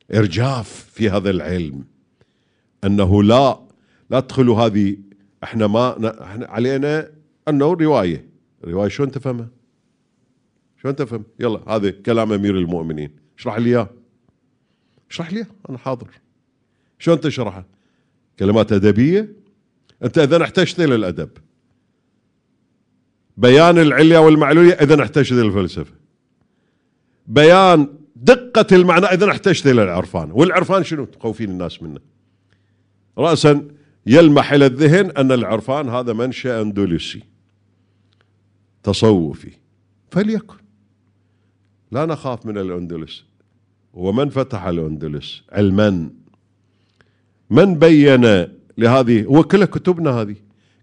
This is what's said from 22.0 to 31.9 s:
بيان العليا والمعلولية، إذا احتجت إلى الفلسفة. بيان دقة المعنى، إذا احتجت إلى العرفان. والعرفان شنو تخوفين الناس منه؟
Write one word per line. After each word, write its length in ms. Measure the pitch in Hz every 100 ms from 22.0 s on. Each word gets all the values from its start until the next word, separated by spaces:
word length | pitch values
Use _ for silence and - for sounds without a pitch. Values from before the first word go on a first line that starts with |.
| _ _ _ _ _ _ _ _ _ _ _ _ _ -
بيان 420 | 123 135 170 170
العليا 400 | 151 131 160 165
والمعلولية، 540 | 160 151 143 156 175
إذا 300 | 180 143 151
احتجت 300 | 117 156 120
إلى 100 | 123
الفلسفة. 500 | 110 98 90 - 73 _ _ _ _ _ _ _ _ _ _ _ _ _ -
بيان 640 | 117 156 185 190 165 139 - _ 117
دقة 500 | 131 247 - 226 -
المعنى، 340 | 185 180 170 190
إذا 240 | 185 196
احتجت 360 | 135 202 160 143
إلى 160 | 123
العرفان. 480 | 98 87 - 87 76
والعرفان 520 | 98 180 175 175 190
شنو 200 | - 156
تخوفين 460 | 113 _ 113 104 104
الناس 320 | 90 85 -
منه؟ 180 | 82